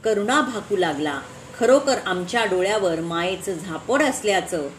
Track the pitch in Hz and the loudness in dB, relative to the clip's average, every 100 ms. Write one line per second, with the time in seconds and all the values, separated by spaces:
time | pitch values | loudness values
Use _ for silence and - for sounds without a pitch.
0 | 226 202 208 285 277 214 - 196 170 143 | 0 0 2 2 0 -4 -2 0 0 0
1 | 151 139 - - - - 240 277 277 233 | -2 -4 -10 -16 -18 0 4 6 4 0
2 | - 180 175 240 214 185 190 214 190 160 | 0 -4 -2 0 2 2 2 2 2 0
3 | 165 170 175 180 196 170 185 156 - 269 | -2 -2 -2 -4 -6 -6 -6 -8 0 2
4 | 294 262 214 196 - 170 139 | 2 2 2 2 0 -4 -4